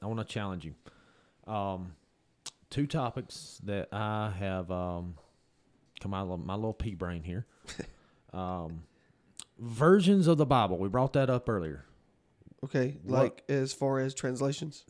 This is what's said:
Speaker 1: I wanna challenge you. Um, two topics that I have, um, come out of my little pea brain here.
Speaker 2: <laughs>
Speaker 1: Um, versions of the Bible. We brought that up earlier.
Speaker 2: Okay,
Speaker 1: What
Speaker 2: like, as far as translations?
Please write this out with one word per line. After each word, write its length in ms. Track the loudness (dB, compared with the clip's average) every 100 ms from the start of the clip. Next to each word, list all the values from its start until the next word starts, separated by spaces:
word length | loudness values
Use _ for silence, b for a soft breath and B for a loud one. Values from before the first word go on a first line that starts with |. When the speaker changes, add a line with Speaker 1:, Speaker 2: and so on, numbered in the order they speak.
Speaker 1:
I 40 | -6
wanna 180 | -4
challenge 400 | -4 -4 -4 -4
you. 880 | -8 -12 -18 -20 _ _ _ _ -6
Um, 400 | -2 -2 -4 -6 -12 _ _ _ _ -20 -20 -10
two 160 | -4 -2
topics 720 | 0 -2 -4 -10 -12 -16 -12
that 240 | -6 -4 -4
I 400 | -4 -2 0 -2 -2
have, 340 | -2 -2 -2
um, 420 | -2 -2 -4 -6 -10 b b _ _ _ _ _ -12
come 140 | -6
out 140 | -4 -4
of 160 | -4
my 100 | -4
little 180 | -2 -2
pea 220 | -2 -4
brain 300 | -4 -4 -4
here. 220 | -6 -6 -8
Speaker 2:
<laughs> 360 | B B B B B B B B
Speaker 1:
Um, 480 | -8 -6 -4 -6 -10 -14 _ _ _ _ -18 -18 -12
versions 680 | -8 2 8 8 8 6 8
of 100 | 6
the 80 |
Bible. 320 | 6 4 4 2
We 120 | 0
brought 240 | 2 2
that 160 | 2 4
up 180 | 2 2
earlier. 380 | -2 -2 -6 -12 -20 _ _ _ _ -20 -12
Speaker 2:
Okay, 360 | -2 0 0 -2
Speaker 1:
What 160 | 0 4
Speaker 2:
like, 240 | 4 2 -2
as 240 | 0 0
far 260 | 0 0 2
as 120 | 0
translations? 720 | -2 -4 0 0 0 -6 -10 -12